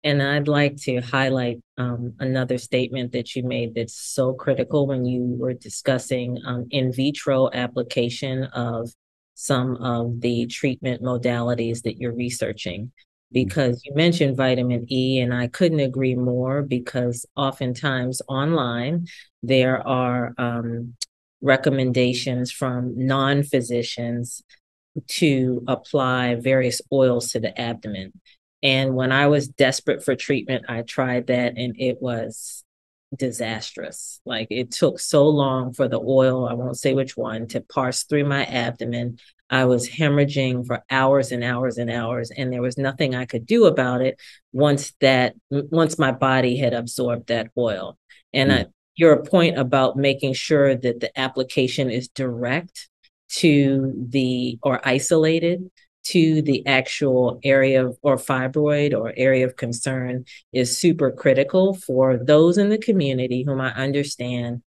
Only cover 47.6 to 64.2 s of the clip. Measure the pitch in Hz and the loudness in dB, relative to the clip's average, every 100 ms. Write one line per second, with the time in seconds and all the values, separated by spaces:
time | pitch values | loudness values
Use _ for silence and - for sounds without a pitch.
47.6 | 120 95 95 - _ - _ 139 135 127 | -2 -2 -8 -14 _ -20 _ 0 2 2
48.6 | - _ _ - 165 147 - 185 170 135 | 0 _ _ 4 6 6 4 4 4 2
49.6 | 127 139 131 139 139 135 139 131 - 151 | 2 2 2 2 0 0 -2 -4 0 4
50.6 | 139 123 123 117 - 143 131 131 127 - | 4 2 -2 -2 -6 -4 -4 -2 -2 0
51.6 | 127 - 131 117 123 - 127 117 123 143 | 0 0 -2 -2 -6 -6 -6 -4 -4 -4
52.6 | 175 - - _ _ _ _ - 165 143 | -6 -18 -20 _ _ _ _ 2 4 6
53.6 | 135 135 131 131 123 135 127 123 123 120 | 4 2 0 -4 -2 0 0 0 -4 -2
54.6 | 143 127 139 127 - 160 156 165 170 180 | -2 0 0 0 2 2 4 2 0 -2
55.6 | 185 _ _ _ - 180 160 156 143 131 | -8 _ _ _ 0 4 6 4 2 0
56.6 | 139 131 127 - 143 127 123 - 139 135 | 2 0 0 -2 2 4 2 0 2 4
57.6 | 135 131 127 120 147 131 - 131 131 151 | 6 4 2 0 0 0 0 0 0 0
58.6 | 147 147 147 110 113 - 131 131 127 - | 2 2 2 0 -4 0 2 4 2 -2
59.6 | 117 120 - 131 127 127 127 - _ 131 | -6 -4 -4 -4 -4 -6 -10 -20 _ -2
60.6 | 123 - 175 165 135 - 143 131 139 185 | -2 2 2 2 0 2 2 4 4 2
61.6 | 190 190 - 131 131 123 123 151 170 185 | 2 0 -2 2 4 2 6 6 8 6
62.6 | 202 214 220 190 139 127 127 127 139 135 | 2 2 2 2 2 0 0 -2 0 -2
63.6 | 131 - 135 139 143 - | -2 -2 -2 -2 -4 -6